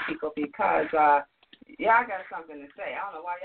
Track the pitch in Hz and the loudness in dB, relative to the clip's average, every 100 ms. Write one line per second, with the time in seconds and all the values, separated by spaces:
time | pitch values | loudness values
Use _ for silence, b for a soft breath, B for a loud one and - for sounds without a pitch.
0 | - 156 156 151 143 - 190 165 156 156 | -4 -6 -6 -4 -6 -2 0 2 2 4
1 | 147 143 - _ _ - - - 220 233 | 6 6 2 _ _ -20 -20 -2 4 4
2 | 233 190 - 175 160 147 143 - 165 135 | 4 -8 -10 -12 -12 -16 -16 -12 -10 -8
3 | 196 160 175 180 | -10 -10 -8 -8